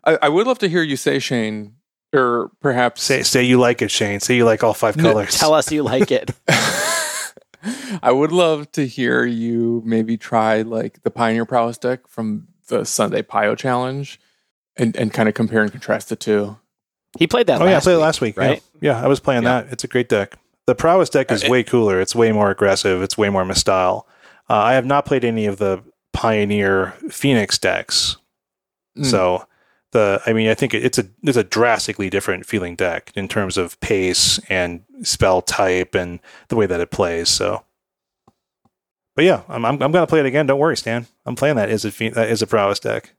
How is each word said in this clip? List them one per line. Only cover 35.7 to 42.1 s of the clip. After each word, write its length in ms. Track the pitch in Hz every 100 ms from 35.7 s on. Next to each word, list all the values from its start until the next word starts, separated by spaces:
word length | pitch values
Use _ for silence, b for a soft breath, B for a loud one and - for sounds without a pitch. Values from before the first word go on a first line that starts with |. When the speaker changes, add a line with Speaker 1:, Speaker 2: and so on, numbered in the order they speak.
| 90 92 -
Speaker 2:
and 260 | 90 87 B B B
the 80 | 117
way 100 | 101
that 140 | 87
it 120 | 85
plays. 360 | - 90 85 85
So, 380 | - 95 98 _ _ _ _ _ _ _ _ _ _ _ _ _ _ _ -
but 100 | 170
yeah, 160 | 135 -
I'm, 160 | 120 117
I'm, 160 | 139
I'm 100 | 139
gonna 160 | 175 160
play 120 | 160
it 40 | 139
again. 200 | 135 143
Don't 140 | 139
worry, 180 | 156 131
Stan. 300 | - 117 120 _ -
I'm 100 | 120
playing 220 | 143 135
that 100 | 104
Izzet 220 | 110 107
Phe-, 220 | - 113